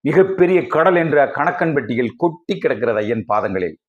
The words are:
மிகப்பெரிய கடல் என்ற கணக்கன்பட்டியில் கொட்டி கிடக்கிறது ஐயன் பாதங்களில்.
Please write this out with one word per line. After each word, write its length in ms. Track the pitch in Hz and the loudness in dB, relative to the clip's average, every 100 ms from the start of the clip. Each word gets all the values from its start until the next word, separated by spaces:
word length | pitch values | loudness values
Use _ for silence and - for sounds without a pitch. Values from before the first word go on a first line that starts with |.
மிகப்பெரிய 640 | 139 151 190 - 180 185 131 | 0 2 2 4 2 2 0
கடல் 280 | 151 165 | 2 2
என்ற 300 | 175 165 147 | 2 2 2
கணக்கன்பட்டியில் 880 | 135 - 151 175 170 143 113 120 120 - | 2 0 -4 -2 -2 -2 -2 -2 -4 -2
கொட்டி 420 | 170 160 _ 190 | -4 -4 _ -4
கிடக்கிறது 400 | 147 120 117 107 | -2 -2 -2 -2
ஐயன் 260 | 107 113 104 | -2 -4 -2
பாதங்களில். 520 | 104 104 95 90 80 | -2 -2 -4 -6 -8